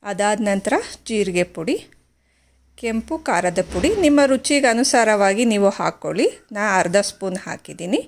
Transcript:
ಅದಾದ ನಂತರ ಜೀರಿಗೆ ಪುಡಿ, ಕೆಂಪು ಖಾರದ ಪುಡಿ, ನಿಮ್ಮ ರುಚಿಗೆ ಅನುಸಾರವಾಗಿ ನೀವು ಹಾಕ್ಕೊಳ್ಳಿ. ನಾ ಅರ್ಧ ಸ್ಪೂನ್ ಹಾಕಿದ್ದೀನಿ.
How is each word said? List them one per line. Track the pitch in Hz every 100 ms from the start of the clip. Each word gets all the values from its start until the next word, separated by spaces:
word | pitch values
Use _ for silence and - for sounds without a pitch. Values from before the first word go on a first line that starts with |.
ಅದಾದ | 208 190 202 208 214
ನಂತರ | 196 202 294 480 - -
ಜೀರಿಗೆ | 226 190 180 175 -
ಪುಡಿ, | 165 370 - _ _ _ _ _ _ _ _ -
ಕೆಂಪು | 233 226 226 320 320
ಖಾರದ | 180 180 175 180
ಪುಡಿ, | 180 277 427 330
ನಿಮ್ಮ | 285 277
ರುಚಿಗೆ | 262 - 285 269
ಅನುಸಾರವಾಗಿ | 226 262 254 220 214 196 202 233
ನೀವು | 214 196
ಹಾಕ್ಕೊಳ್ಳಿ. | 202 165 - 151 156 339 - _
ನಾ | 208 208 190
ಅರ್ಧ | 170 190 196
ಸ್ಪೂನ್ | - 196 185 -
ಹಾಕಿದ್ದೀನಿ. | 170 - 165 170 226